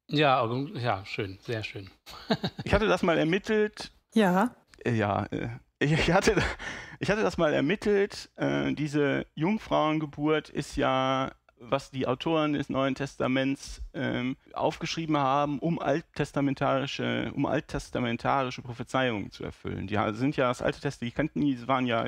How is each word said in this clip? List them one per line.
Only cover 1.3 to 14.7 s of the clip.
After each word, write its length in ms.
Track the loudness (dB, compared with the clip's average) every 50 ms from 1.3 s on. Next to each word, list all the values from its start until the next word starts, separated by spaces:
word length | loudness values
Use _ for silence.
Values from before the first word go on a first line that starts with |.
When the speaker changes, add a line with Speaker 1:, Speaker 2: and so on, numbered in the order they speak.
| -8 -12
Speaker 1:
sehr 200 | -8 -6 -6 -6
schön. 280 | -6 -8 -10 -12 -14 -16 -18 _ _ -20 -20 -14 -4 -2
<laughs> 360 | -2 -2 -2 -8 -8 -6 0
Speaker 2:
Ich 80 | 2
hatte 160 | 2 4 4 4
das 140 | 2 2
mal 160 | 4 2 4 4
ermittelt. 720 | 4 2 2 0 0 0 0 2 0 0 -2 -10 -14 -14 _ _ _ _ 2
Speaker 3:
Ja. 400 | 4 4 6 4 4 2 2 -2 _ _ _ -16 -4 -2
Speaker 2:
Äh, 100 | 0 2
ja, 320 | 2 2 2 2 0 0 -2
äh, 180 | -4 -6 -6 -6 -8 -10 _ _ _ -2
ich, 120 | 2 2
ich 200 | 2 2 4 4
hatte, 220 | 4 6 6 4 4 4 0 0 -4 -8 -10 -12 -12 -12 -14 -14 -8 -4
ich 120 | 0 0
hatte 120 | 0 2
das 140 | 0 0 2 2
mal 140 | 2 2 4
ermittelt. 760 | 2 2 2 0 0 0 2 2 2 2 0 -4 -12 -16 -14 -8
Äh, 360 | -4 -2 0 0 0 -2 -2 -2
diese 520 | -2 -4 -2 0 2 2 2 0 -2 -4 -6 -6
Jungfrauengeburt 1120 | -2 -2 0 0 -2 -2 0 0 2 2 2 0 -2 -4 -4 -6 -2 0 2 2 2 0 -4
ist 260 | -8 -8 -6 -4 -2
ja, 560 | 0 2 2 2 2 2 2 0 0 -2 -4 -6 _ _ _ _ -16
was 320 | -4 -2 -2 -2 -2 -4
die 160 | -4 2 4
Autoren 460 | 4 4 4 2 2 2 2 4 2
des 160 | 2 0 0 0
Neuen 260 | 2 2 2 2 0
Testaments, 880 | -2 -4 -6 -4 -2 0 2 2 2 2 2 0 -4 -6 -14 -12 -12 -12 -10 -6
ähm, 420 | -4 -2 -2 -2 -2 -2 -4 -6 _ _ -10
aufgeschrieben 640 | -4 0 0 0